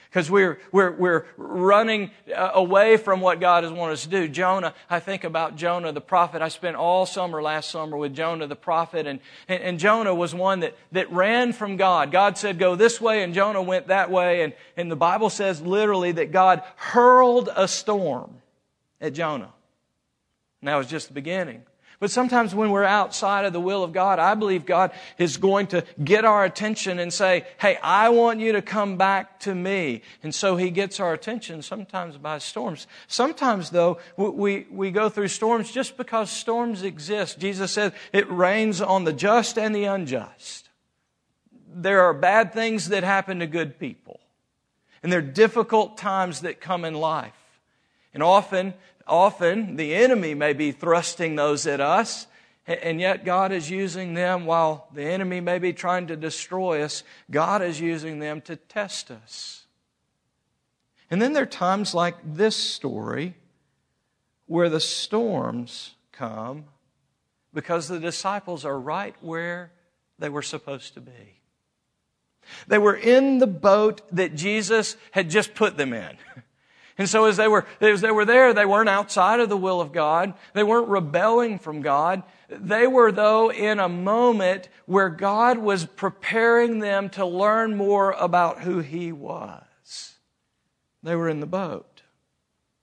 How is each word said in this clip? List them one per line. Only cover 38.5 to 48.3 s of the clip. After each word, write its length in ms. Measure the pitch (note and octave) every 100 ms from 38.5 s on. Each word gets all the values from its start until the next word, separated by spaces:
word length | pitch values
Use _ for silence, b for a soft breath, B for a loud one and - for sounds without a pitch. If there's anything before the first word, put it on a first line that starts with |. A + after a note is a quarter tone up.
| G#3 A3 F#3
on 220 | F#3+ F#3+
the 100 | E3+
just 460 | C#3 F#3 A#3 A3 -
and 160 | G#3+
the 120 | G#3 G3+
unjust." 840 | G3 D#3+ B2 G#2 - - - - _ _ _ _ _ _ _ _ _ _
There 340 | E3 F3+ G3
are 120 | F3+
bad 380 | D3 F3 G#3 A3
things 380 | A3 A3+ A3 D#3+
that 120 | G3
happen 380 | F3+ G3 F#3+ F#3
to 80 | E3
good 280 | E3 D#3 B2+
people. 400 | C#3 - - - _ _ _ _ _ _ b b
And 100 | E3+
there 60 | F3+
are 40 |
difficult 760 | C#3+ C#3 A3 A3+ A3 A3 G3+ -
times 440 | G#3 F#3+ F#3 C#3+
that 180 | - -
come 240 | D#3+ F3+
in 100 | E3
life. 400 | D#3 D#3+ D#3 A2+ - _ _ _ _ _ _ _
And 80 | -
often, 520 | E3